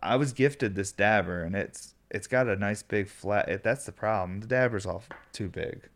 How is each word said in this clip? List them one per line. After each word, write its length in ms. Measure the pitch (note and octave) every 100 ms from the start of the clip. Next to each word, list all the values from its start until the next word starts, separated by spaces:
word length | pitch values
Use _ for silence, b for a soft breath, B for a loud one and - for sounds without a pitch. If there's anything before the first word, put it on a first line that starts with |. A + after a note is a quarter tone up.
I 120 | - B2
was 140 | C#3+
gifted 420 | A#2+ C3+ - A2+ F#2+
this 160 | G2
dabber, 520 | - G2+ G#2+ F2+ F2+
and 120 | E2 G2
it's, 400 | F#2 - - _ _
it's 160 | G2+ -
got 200 | B2+ B2+
a 80 | G2
nice 260 | G2+ G#2
big 240 | - G#2+ F#2+
flat, 420 | - F#2+ G#2 -
it, 140 | F#2+
that's 220 | A2 C3 -
the 80 |
problem. 480 | - G#2+ A2 F2+ F#2+
The 60 | A2
dabber's 380 | B2+ B2+ A2 G2
all 160 | F2+ -
f-, 80 | - -
too 160 | - G2+
big. 420 | E2 D#2+ - -